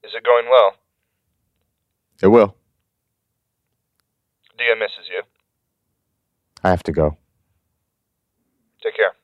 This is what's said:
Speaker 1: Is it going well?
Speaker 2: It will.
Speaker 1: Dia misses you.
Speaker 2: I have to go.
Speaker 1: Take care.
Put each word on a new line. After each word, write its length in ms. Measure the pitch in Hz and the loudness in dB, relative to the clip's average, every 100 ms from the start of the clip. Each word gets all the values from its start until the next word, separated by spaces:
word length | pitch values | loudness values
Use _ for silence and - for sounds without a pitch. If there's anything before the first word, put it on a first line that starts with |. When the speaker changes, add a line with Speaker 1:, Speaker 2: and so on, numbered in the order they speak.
Speaker 1:
Is 60 | - | -16
it 80 | 113 | -10
going 280 | 110 120 120 | 0 0 2
well? 220 | 127 101 - _ _ _ _ _ _ _ _ _ _ _ _ _ _ | 2 2 -2 _ _ _ _ _ _ _ _ _ _ _ _ _ _
Speaker 2:
It 40 | 95 | 2
will. 280 | 117 101 - _ _ _ _ _ _ _ _ _ _ _ _ _ _ _ _ _ _ _ _ | 4 2 -2 _ _ _ _ _ _ _ _ _ _ _ _ _ _ _ _ _ _ _ _
Speaker 1:
Dia 180 | 120 113 | -2 -2
misses 320 | 107 - - | -4 -8 -14
you. 120 | 90 - _ _ _ _ _ _ _ _ _ _ _ _ _ | -14 -14 _ _ _ _ _ _ _ _ _ _ _ _ _
Speaker 2:
I 60 | 95 | -4
have 140 | 90 | -2
to 100 | - | -4
go. 240 | 76 76 76 _ _ _ _ _ _ _ _ _ _ _ _ _ _ _ _ | -2 -2 -4 _ _ _ _ _ _ _ _ _ _ _ _ _ _ _ _
Speaker 1:
Take 140 | - - | -12 -4
care. 160 | 214 - | -4 -4